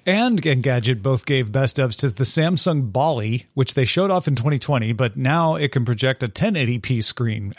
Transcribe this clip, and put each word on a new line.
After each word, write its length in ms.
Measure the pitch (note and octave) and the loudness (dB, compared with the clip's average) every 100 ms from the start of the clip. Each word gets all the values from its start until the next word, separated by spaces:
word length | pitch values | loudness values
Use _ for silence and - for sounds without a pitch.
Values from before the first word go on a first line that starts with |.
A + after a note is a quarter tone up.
| - | -2
and 360 | G3 B3 G#3+ | 0 2 2
Engadget 600 | D#3 B2+ C3+ B2 A2+ A#2+ | 0 0 2 0 0 0
both 240 | A#2 C3 - | 0 -2 0
gave 260 | C3+ A2 | -2 0
best 260 | A#2 C3+ - | 0 0 0
ofs 200 | B2+ G#2+ | -2 0
to 120 | C#3 | -4
the 140 | G#2 | 0
Samsung 680 | B2+ - D#3+ F3+ F#3 D#3 A#2+ | 0 2 2 2 2 0 0
Bali, 520 | G2 D3+ C#3 G#2+ A#2 - | 0 0 0 -2 -4 -4
which 200 | - C3 | -2 0
they 100 | - | 2
showed 260 | B2+ - G3 | 2 2 2
off 160 | F#3 E3 | 2 0
in 80 | B2+ | 0
twenty 200 | C3 C#3+ | 0 -2
twenty, 360 | - C3+ A2 | 0 0 0
but 240 | A2+ B2 C3+ | 0 -2 0
now 380 | C3 D#3+ E3 - | 0 2 2 0
it 180 | C#3+ | 0
can 100 | C3+ | 0
project 400 | A#2 A2+ C3 C3 | 0 0 0 -2
a 60 | A#2+ | -6
ten 260 | - G#3 F#3 | -2 0 0
eighty 240 | A#2+ A#2+ | 0 -2
P 220 | - B2 | -2 -2
screen 520 | A2 - A#2 G#2+ G2+ | 0 -2 -4 -4 -8